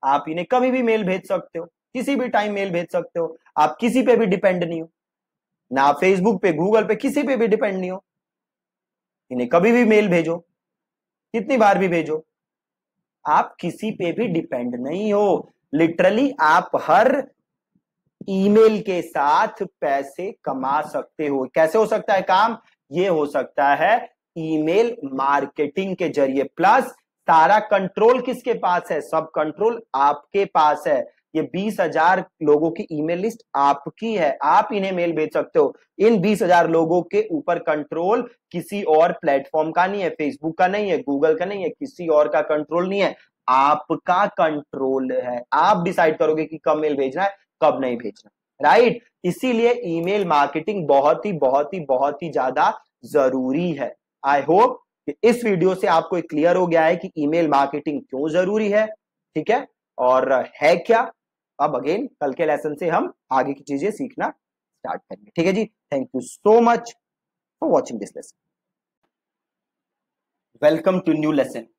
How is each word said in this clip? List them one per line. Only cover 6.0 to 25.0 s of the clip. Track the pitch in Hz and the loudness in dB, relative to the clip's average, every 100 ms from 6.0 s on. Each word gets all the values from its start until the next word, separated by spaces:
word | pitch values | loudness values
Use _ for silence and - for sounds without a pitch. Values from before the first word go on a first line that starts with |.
| 185 196 190 196 | 2 2 2 0
पे, | 196 | 0
Google | 156 180 220 202 | 0 2 2 0
पे, | 214 | -2
किसी | 269 214 | -2 -2
पे | 277 254 | -2 0
भी | 226 | 0
depend | 208 220 190 | 0 -2 -4
नहीं | 180 | -8
हो, | 185 _ _ _ _ _ _ _ _ _ _ _ _ _ | -10 _ _ _ _ _ _ _ _ _ _ _ _ _
इन्हें | 123 123 | -6 0
कभी | 170 196 | 2 4
भी | 240 226 | 4 4
मेल | 214 214 | 4 4
भेजो, | 175 160 170 _ _ _ _ _ _ _ _ _ | 0 0 -6 _ _ _ _ _ _ _ _ _
कितनी | 226 226 262 | -8 -2 2
बार | 214 190 | 4 4
भी | 190 | 2
भेजो, | 170 156 156 - _ _ _ _ _ _ _ _ _ - | 0 -2 -6 -8 _ _ _ _ _ _ _ _ _ 0
आप | 160 254 - | 0 0 -6
किसी | 175 - 214 | -8 -6 -8
पे | - 175 | -4 -4
भी | 165 233 | -2 -2
depend | 165 - 127 123 123 | -2 -4 -6 -6 -6
नहीं | 131 170 214 | -6 -4 -2
हो। | 202 208 165 - _ _ 147 | 2 2 0 -2 _ _ 0
Literally | 165 165 185 208 277 - | 0 4 2 2 0 2
आप | 156 165 180 139 | 4 4 2 -6
हर | - 170 240 294 - _ _ _ _ _ _ _ _ _ - | 2 4 4 2 -4 _ _ _ _ _ _ _ _ _ -6
email | 190 196 214 220 214 | 0 4 6 6 4
के | 190 180 | -2 -4
साथ | 165 165 143 160 220 - 190 _ | -4 -2 2 2 0 -4 -12 _
पैसे | 156 139 139 - 185 - | -2 -2 -4 -10 -12 -10
कमा | - 131 131 147 | -8 -6 -2 -2
सकते | 151 147 123 _ 151 | -2 -8 -10 _ -4
हो। | 139 127 - | -2 -2 0
कैसे | 160 214 | 2 2
हो | 214 | 2
सकता | 220 180 | 0 0
है | 202 | -2
काम? | 185 190 226 226 _ _ _ | 2 2 2 -2 _ _ _
ये | 143 190 | -2 0
हो | 165 147 | 0 0
सकता | 143 127 - 139 143 | -2 -4 0 0 2
है | 170 233 240 _ _ - | 2 0 -2 _ _ -12
email | 160 156 156 185 233 233 | -4 -2 0 0 0 -2